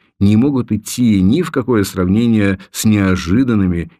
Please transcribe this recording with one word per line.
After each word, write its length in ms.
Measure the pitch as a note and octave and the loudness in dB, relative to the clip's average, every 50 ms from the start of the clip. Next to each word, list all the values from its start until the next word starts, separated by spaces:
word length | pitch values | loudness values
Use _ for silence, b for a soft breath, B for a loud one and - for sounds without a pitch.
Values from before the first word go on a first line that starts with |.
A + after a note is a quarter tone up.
| _ _ _ | _ _ _
не 200 | - G2 G2+ G#2+ | -2 0 2 2
могут 340 | G#2+ B2+ D3+ C#3 B2+ A#2 - | 2 2 2 0 -2 -2 -4
идти 500 | A2 G#2+ - - - A#2+ B2 A2+ G#2+ G2 | -4 -6 -6 -8 -4 0 0 2 2 2
ни 200 | F#2 G2 B2 F3 | 2 2 2 0
в 100 | F3 D#3 | -2 -2
какое 320 | - C#3 A2+ B2 B2 G#2 F#2+ | -4 -4 -2 0 0 0 0
сравнение 760 | - - F#2+ F2+ F#2 G2 A2+ A#2+ A#2 A2+ G#2+ G2+ G2 F#2+ G2 B B | -2 -2 -2 -2 0 0 0 0 2 2 2 0 0 -2 -4 B B
с 140 | - - - | -10 -2 0
неожиданными 1080 | A2 G#2+ G#2 G2 F#2 F#2 F2+ D2 E2 F#2+ A#2+ C3+ A#2+ A2+ G#2 F#2+ F2+ F2 E2+ E2 E2 b | 2 2 2 2 0 0 -2 -2 -2 0 0 0 0 0 0 0 -2 -2 -4 -6 -10 b